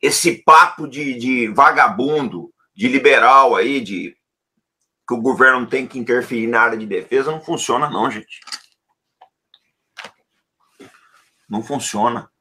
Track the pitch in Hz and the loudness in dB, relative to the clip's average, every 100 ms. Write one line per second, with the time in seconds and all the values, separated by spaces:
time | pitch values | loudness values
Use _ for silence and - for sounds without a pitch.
0 | 143 143 170 - - 160 175 - 151 131 | -2 0 -2 -2 4 6 6 0 -14 -10
1 | 143 123 123 127 113 104 143 160 127 95 | -10 -6 -4 -2 -2 2 2 4 0 0
2 | 135 151 127 92 82 _ _ _ 123 135 | -2 -2 -4 -10 -14 _ _ _ -2 2
3 | 131 131 113 135 135 95 117 139 110 95 | 4 4 6 6 6 2 0 -2 -6 -10
4 | 87 _ _ _ _ _ _ _ _ _ | -12 _ _ _ _ _ _ _ _ _
5 | - 123 117 120 131 127 120 131 127 131 | -8 -4 -2 4 4 4 -2 -6 -6 -10
6 | 117 123 113 120 113 120 117 117 107 95 | -2 -2 -2 -6 -2 2 0 -2 -6 -8
7 | - 131 135 156 160 165 - 123 147 - | -2 -2 -2 -8 -8 -8 -4 -2 -2 -4
8 | 120 107 - - - - _ _ _ _ | -4 -6 -16 -20 -20 -20 _ _ _ _
9 | _ _ _ _ _ _ _ _ _ - | _ _ _ _ _ _ _ _ _ -20
10 | - _ _ _ _ _ _ _ - _ | -20 _ _ _ _ _ _ _ -20 _
11 | _ _ _ _ _ 104 113 139 - 107 | _ _ _ _ _ -10 -6 -8 -6 -2
12 | 113 117 - _ | -2 -2 -12 _